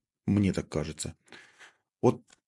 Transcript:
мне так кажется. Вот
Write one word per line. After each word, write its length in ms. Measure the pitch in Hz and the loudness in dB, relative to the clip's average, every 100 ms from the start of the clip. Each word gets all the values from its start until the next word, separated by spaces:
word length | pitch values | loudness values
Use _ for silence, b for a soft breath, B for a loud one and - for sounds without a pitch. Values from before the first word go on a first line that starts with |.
| _ _ - | _ _ 0
мне 260 | 101 95 | 2 2
так 160 | - - | 0 -4
кажется. 480 | 78 78 78 82 - B B B B B B B - | -4 -6 -8 -10 -12 B B B B B B B 0
Вот 200 | 120 123 _ _ | 2 2 _ _